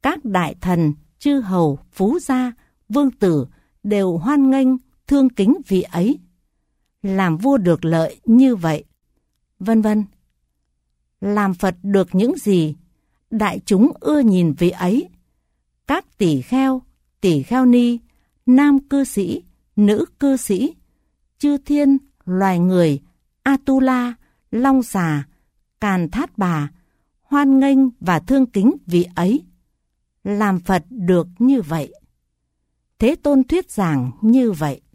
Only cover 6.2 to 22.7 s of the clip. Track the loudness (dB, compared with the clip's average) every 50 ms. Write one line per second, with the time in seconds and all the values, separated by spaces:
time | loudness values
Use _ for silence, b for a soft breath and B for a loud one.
6.2 | _ _ _ _ _ _ _ _ _ _ _ _ _ _ _ _ -6 -4 -2 0
7.2 | 0 0 -2 0 0 0 0 2 2 0 0 0 0 -2 0 0 -2 -4 -6 _
8.2 | _ 2 4 6 6 4 2 0 -2 -4 -4 -4 -8 _ _ _ _ _ _ _
9.2 | _ _ _ _ _ _ _ _ -4 0 0 2 2 0 0 -2 -4 -6 _ _
10.2 | _ _ _ _ _ _ _ _ _ _ _ _ _ _ _ _ _ _ _ _
11.2 | -8 -4 -2 -2 -2 -2 -2 -2 -4 -4 -4 -6 -6 -2 0 0 0 0 -2 -2
12.2 | 0 0 -2 -4 -2 0 0 0 0 -2 -6 -10 _ _ _ _ _ _ _ _
13.2 | _ _ -6 -4 -4 -4 -6 -8 _ 0 2 4 4 2 2 -2 -4 -2 0 2
14.2 | 2 2 2 2 2 0 0 0 -2 -2 -2 -2 -2 -2 -2 -2 -4 -6 _ _
15.2 | _ _ _ _ _ _ _ _ _ _ _ _ _ -6 -6 -6 -6 _ _ _
16.2 | -2 0 0 -2 -4 -2 -2 0 0 0 -2 -4 -8 _ _ _ _ _ _ _
17.2 | 0 0 0 0 -2 -2 -2 2 4 4 4 4 2 0 -2 -6 _ _ _ _
18.2 | _ _ _ _ _ 2 4 4 6 4 2 2 0 _ -2 -2 -2 -2 -4 -6
19.2 | -4 -4 -6 -10 -12 _ _ _ _ _ _ 2 2 2 2 0 -2 -6 _ _
20.2 | -2 0 0 -2 -2 -4 -2 -2 -2 -4 -6 _ _ _ _ _ _ _ _ _
21.2 | _ _ _ _ -2 -2 -2 -2 _ -4 -2 0 2 2 2 0 _ _ _ _
22.2 | _ -6 -2 -2 0 0 0 0 0 2